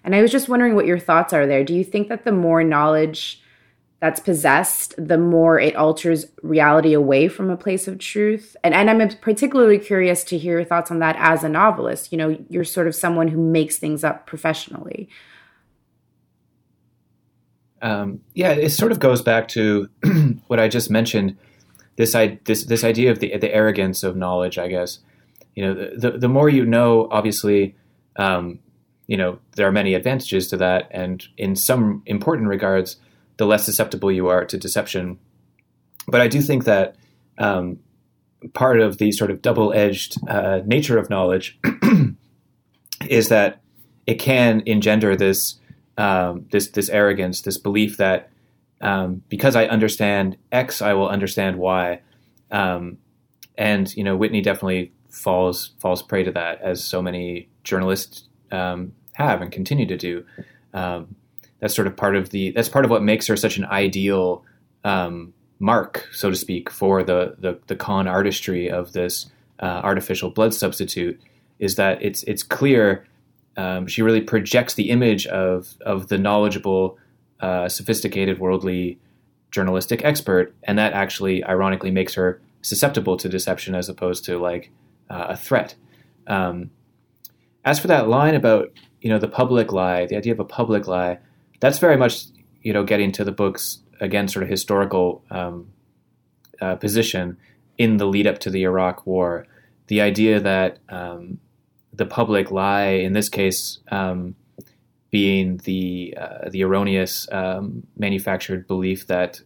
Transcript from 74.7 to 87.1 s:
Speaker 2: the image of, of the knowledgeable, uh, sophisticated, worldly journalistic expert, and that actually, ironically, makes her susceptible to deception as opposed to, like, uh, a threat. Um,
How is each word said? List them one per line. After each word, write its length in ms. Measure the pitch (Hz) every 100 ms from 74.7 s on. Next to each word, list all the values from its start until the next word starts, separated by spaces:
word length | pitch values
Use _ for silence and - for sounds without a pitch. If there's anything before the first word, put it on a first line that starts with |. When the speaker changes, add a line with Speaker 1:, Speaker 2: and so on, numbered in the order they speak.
Speaker 2:
the 160 | - 101
image 340 | 120 117 98 -
of, 480 | 95 92 90 - -
of 260 | - 98 95
the 100 | 98
knowledgeable, 800 | 101 104 104 95 98 95 92 - _ _ _ -
uh, 300 | 92 90 90
sophisticated, 720 | - 98 110 101 98 98 92
worldly 580 | 92 92 95 90 90 - _ _ _ _ _
journalistic 520 | 101 92 92 - 113
expert, 480 | 147 147 - 90 - _
and 120 | - 104
that 120 | 107
actually, 500 | 98 95 - 98 92
ironically, 480 | 95 92 98 95 95
makes 220 | 92 92
her 260 | - 92 - _ _
susceptible 540 | - 104 143 127 98 90
to 120 | 95
deception 480 | 92 95 90 - 92
as 120 | 92
opposed 360 | - 90 90
to, 120 | - 87
like, 360 | 87 87 - _ _ _ -
uh, 160 | 90 85
a 80 | -
threat. 400 | - 123 - - _ _ _ _ -
Um, 460 | 98 90 87 92 _ _ _ _